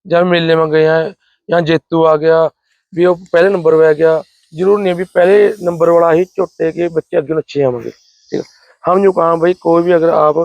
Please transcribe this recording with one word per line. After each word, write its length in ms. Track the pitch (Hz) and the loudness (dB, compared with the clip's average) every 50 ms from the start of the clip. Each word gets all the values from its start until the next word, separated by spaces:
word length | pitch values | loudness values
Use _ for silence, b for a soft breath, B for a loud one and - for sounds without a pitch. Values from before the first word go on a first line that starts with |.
| - | -8
ਜਾਂ 180 | - 160 170 180 | -2 0 0 0
ਮੇਲੇ 300 | 180 175 170 165 165 165 | 2 0 0 0 0 0
ਮੇਂ 120 | 160 160 | 0 0
ਗਏ 200 | 156 151 156 156 | 0 0 0 2
ਆ 260 | 156 160 160 160 - - _ _ _ _ _ _ - | 2 2 0 -2 -4 -8 _ _ _ _ _ _ -2
ਜਾਂ 120 | 165 175 | -2 -2
ਜੇਤੂ 440 | 165 147 165 156 _ - 170 165 160 | 0 0 -2 -2 _ -4 -2 0 2
ਆ 120 | 160 156 | 2 2
ਗਿਆ, 320 | 151 156 160 165 160 165 151 _ _ _ _ _ _ _ _ - | 2 2 0 2 2 0 -2 _ _ _ _ _ _ _ _ -4
ਵੀ 100 | 165 175 | -2 0
ਉਹ 100 | 180 180 175 185 - | 0 0 -2 -4 -2
ਪਹਿਲੇ 180 | - 170 175 196 | 0 2 2 2
ਨੰਬਰ 280 | 202 180 160 160 156 | 0 0 0 2 2
ਪੇ 80 | 156 160 | 4 2
ਆ 80 | 160 151 | 2 2
ਗਿਆ। 300 | 147 160 160 160 156 - _ _ _ _ _ 165 | 2 2 0 0 0 -4 _ _ _ _ _ -8
ਜ਼ਰੂਰ 260 | 156 185 196 208 208 | -4 0 0 0 0
ਨਹੀਂ 160 | 202 185 180 | 0 -2 -4
ਵੀ 80 | 170 185 | -4 -6
ਪਹਿਲੇ 500 | - - 180 175 185 202 208 202 - 220 202 180 | -4 -2 0 2 4 4 4 2 2 -2 -4 -6
ਨੰਬਰ 260 | 175 175 160 165 170 | -4 -2 0 0 2
ਵਾਲਾ 240 | 170 170 170 170 160 | 2 2 2 2 2
ਹੀ 100 | 170 185 | 0 0
ਝੋਟੇ 480 | - - - 180 - _ - 165 160 | -2 -4 -6 -6 -6 _ -6 -6 -6
ਕੇ 160 | 160 170 170 | -4 -4 -6
ਬੱਚੇ 300 | 175 165 147 - - - | -4 -4 -6 -6 -4 -6
ਅੱਗੇ 160 | 175 147 135 156 | -6 -4 -4 -6
ਨੂੰ 60 | 160 | -6
ਅੱਛੇ 240 | 143 - - 143 139 | -6 -6 -4 -2 -2
ਆਵਾਂਗੇ, 260 | 131 123 117 113 117 | -2 -4 -6 -10 -14
ਠੀਕ 520 | - _ _ _ _ _ _ - - - | -16 _ _ _ _ _ _ -10 -10 -10
ਹੈ। 20 | - _ b b b b b b - 165 | -10 _ b b b b b b -2 -2
ਹਮ 140 | 180 190 196 | 0 2 2
ਜੋ 80 | 196 | 0
ਕਹਾਂ 260 | 185 180 165 165 170 | 0 0 0 -2 0
ਬਈ, 160 | 165 160 175 180 | 0 0 -2 -2
ਕੋਈ 300 | - - 165 165 170 170 | -2 -2 0 0 0 2
ਵੀ 120 | 175 180 | 2 0
ਅਗਰ 140 | 165 160 165 | 0 2 0
ਆਪ 260 | 165 156 151 151 151 160 | 0 2 0 0 0 -2